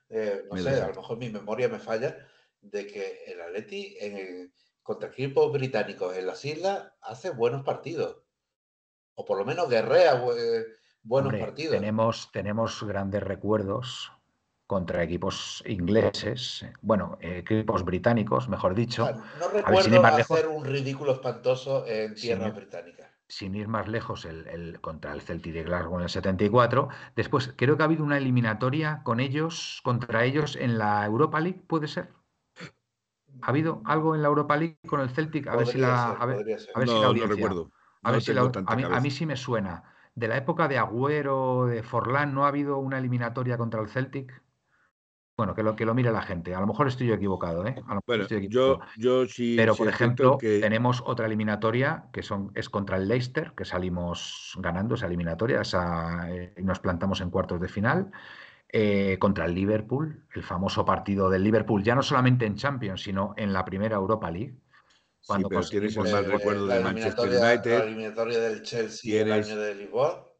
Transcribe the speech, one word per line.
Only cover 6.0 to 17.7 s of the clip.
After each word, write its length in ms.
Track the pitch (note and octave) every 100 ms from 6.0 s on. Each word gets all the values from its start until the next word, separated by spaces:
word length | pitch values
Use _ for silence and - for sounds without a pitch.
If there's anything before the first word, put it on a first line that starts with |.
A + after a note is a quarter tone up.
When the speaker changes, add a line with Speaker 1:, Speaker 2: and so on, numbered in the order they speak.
| F2+ F#2
Speaker 1:
en 100 | F#2
las 160 | F2 C#3
islas 460 | D#3 F#3+ G3 - _
hace 280 | - A#2 F#3
buenos 320 | C3+ A#2+ C3+
partidos. 540 | C#3 - D3 E3 E2+ - _ _ _ _ _ _ _ _ _ -
O 80 | G2+
por 120 | G2
lo 80 | G#2
menos 240 | E3 D#3+
guerrea 460 | A#2 G#2+ D#3+ E3+ B2+
bu-, 120 | B2 A#2+
eh, 280 | A#2 A2+ A2+ - _ _
buenos 280 | A2 C3 C3+
Speaker 3:
Hombre, 160 | G#2+ -
Speaker 1:
partidos. 260 | - D#3
Speaker 3:
tenemos, 580 | G#2 G#2 G#2+ A2+ A2+ -
tenemos 500 | - F#2+ A2 A2+ -
grandes 400 | G#2+ G2 G2 G2+
recuerdos 880 | F#2+ F#2 G2 G#2+ G2 G2 B2+ - - - _ _ _ _ -
contra 360 | G2 E2+ F2
equipos 600 | E2 F2 F#2 - - - -
ingleses, 1000 | G2+ F2 G#2+ G#2 - G#2+ B2+ - - - -
bueno, 360 | G2+ G#2+ E2+ -
eh, 160 | E2 F2
equipos 460 | E2+ A2 G#2+